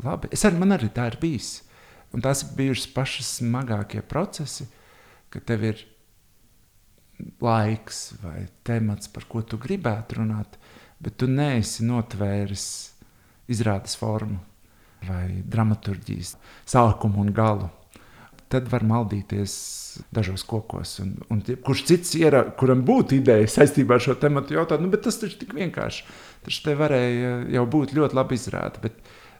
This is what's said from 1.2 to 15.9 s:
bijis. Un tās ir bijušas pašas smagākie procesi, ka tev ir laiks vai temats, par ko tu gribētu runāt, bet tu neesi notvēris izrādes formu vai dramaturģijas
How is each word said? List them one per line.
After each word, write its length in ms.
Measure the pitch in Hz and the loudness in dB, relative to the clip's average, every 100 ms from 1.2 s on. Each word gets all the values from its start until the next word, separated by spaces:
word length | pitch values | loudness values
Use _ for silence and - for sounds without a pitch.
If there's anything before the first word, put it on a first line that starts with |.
bijis. 400 | 165 131 - - - - - - - | -4 -4 -8 -14 -18 -20 -20 -20 -10
Un 160 | 123 | -4
tās 180 | 131 139 | -2 -2
ir 140 | - - | -4 -2
bijušas 340 | 135 120 - | 0 -2 -4
pašas 400 | - 135 - 120 - | -4 -4 -4 -8 -4
smagākie 640 | 117 123 127 104 101 107 | -2 -2 -2 -4 -4 -8
procesi, 640 | - 143 202 - 143 - - - - - - - - | -6 -4 -4 -6 -10 -10 -14 -18 -20 -20 -20 -20 -16
ka 120 | - | -12
tev 220 | - 113 | -4 -2
ir 220 | 110 107 - _ _ _ _ _ _ _ _ _ _ _ _ - - - | -2 -4 -10 _ _ _ _ _ _ _ _ _ _ _ _ -18 -16 -4
laiks 760 | 120 113 107 110 - - - - | 0 2 2 -2 -6 -14 -14 -14
vai 240 | 90 92 92 _ | -12 -10 -12 _
temats, 460 | - 117 107 101 - | -4 0 0 -2 -8
par 180 | - - | -16 -8
ko 140 | 113 | -8
tu 160 | 110 110 | -6 -8
gribētu 600 | 139 196 135 107 - 113 | -6 -4 -2 -4 -6 -4
runāt, 360 | 110 107 - - - - - - | -2 -4 -8 -14 -20 -20 -20 -12
bet 180 | - - | -12 -2
tu 80 | 131 | 0
neesi 560 | 135 147 123 101 - 113 | 2 2 0 -2 -2 0
notvēris 800 | 123 113 101 101 101 101 98 - - - - - _ _ _ - | 0 -2 -4 -2 -2 -4 -6 -8 -12 -14 -20 -20 _ _ _ -6
izrādes 480 | 113 110 98 - - | 0 0 0 -4 -6
formu 420 | 110 110 107 98 - _ - _ _ - | -2 -2 -4 -6 -10 _ -20 _ _ -14
vai 380 | 92 90 92 92 95 | -6 -4 -4 -6 -2
dramaturģijas 840 | 110 110 107 101 | 2 2 2 -2